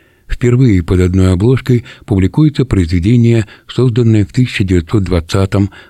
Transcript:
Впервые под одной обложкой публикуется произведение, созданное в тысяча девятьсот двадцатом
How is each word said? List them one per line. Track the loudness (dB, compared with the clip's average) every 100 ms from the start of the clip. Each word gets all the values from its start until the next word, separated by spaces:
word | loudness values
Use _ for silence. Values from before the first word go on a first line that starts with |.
| _ _ -10
Впервые | -4 0 2 2 2
под | 0 0
одной | 0 2 2
обложкой | 2 0 0 0 -4 -4 -18 -4
публикуется | -2 0 0 0 0
произведение, | -2 -2 0 -2 0 2 2 0 -2 -12 -10
созданное | -2 -2 0 2 2
в | 0
тысяча | -2 -2 -2
девятьсот | 0 0 0 -2
двадцатом | -2 -4 -2 -2 -2 0 -2 -6